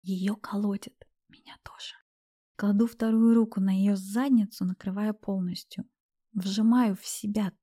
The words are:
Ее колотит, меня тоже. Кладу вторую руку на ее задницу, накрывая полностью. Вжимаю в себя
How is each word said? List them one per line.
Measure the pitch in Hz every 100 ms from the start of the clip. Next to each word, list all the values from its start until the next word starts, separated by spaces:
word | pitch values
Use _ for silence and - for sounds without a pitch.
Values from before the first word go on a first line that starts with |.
Ее | 180 190 185 226
колотит, | - 202 202 196 - _ - _ _
меня | _ - -
тоже. | - - - - _ _ _ _ _ -
Кладу | 208 202 233
вторую | - 226 220 226 233
руку | 226 208
на | 190
ее | 190 202 196
задницу, | 190 208 277 247 202 - 185
накрывая | 185 - 190 214
полностью. | 214 - 196 180 185 - - - _ _ _ _
Вжимаю | 214 185 202 220 247 233 190
в | -
себя | - 208 208 196 _